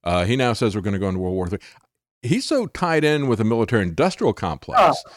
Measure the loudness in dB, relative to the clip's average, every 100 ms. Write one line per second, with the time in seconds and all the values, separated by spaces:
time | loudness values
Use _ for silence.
0 | 0 0 0 0 0 0 0 -2 -4 -2
1 | -2 -2 -2 -2 -4 -6 -10 -20 _ _
2 | _ _ -2 -2 0 -2 -2 -4 0 2
3 | 2 2 0 0 2 0 2 0 0 0
4 | 0 2 -2 -2 -6 -6 0 4 4 2
5 | -8